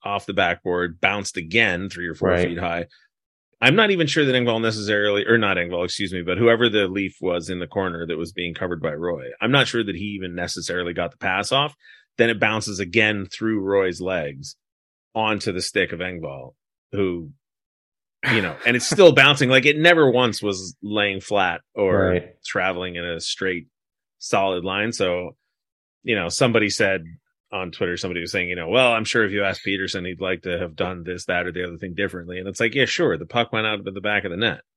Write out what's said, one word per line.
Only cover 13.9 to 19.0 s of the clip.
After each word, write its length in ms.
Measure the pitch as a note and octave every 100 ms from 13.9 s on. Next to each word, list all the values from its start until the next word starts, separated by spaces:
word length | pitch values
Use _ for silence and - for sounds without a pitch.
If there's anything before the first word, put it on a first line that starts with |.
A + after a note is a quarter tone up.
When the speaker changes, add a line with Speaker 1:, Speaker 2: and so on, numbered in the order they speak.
| E2+
Speaker 1:
legs 540 | F#2 F2+ D2 C#2 C#2+ - _ _ _ _ _
onto 380 | A2+ G#2+ G#2 G#2+
the 100 | F#2
stick 300 | - G2+ F2+
of 60 | E2+
Engvall, 540 | F2+ F2 D#2 C2+ B1+ - _ _ _
who, 400 | G#2 F#2 F2 D2+ - _ _ _ _ _ _ _ _ -
you 80 | A2+
know, 140 | F2+ D2 A#2+
and 80 | B2
it's 100 | -
still 220 | D#3